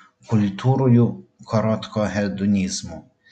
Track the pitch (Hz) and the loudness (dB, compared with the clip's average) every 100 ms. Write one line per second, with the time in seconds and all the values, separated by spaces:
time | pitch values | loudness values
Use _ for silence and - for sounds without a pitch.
0 | _ _ - 110 101 95 127 135 135 120 | _ _ -2 0 0 -2 0 2 4 4
1 | 113 - - _ - 110 107 104 - 110 | 4 0 -14 _ -4 -2 0 -2 -4 -4
2 | 104 98 101 95 101 101 95 - - 80 | -2 -2 -4 -2 0 0 0 -6 -10 -14
3 | - _ _ | -18 _ _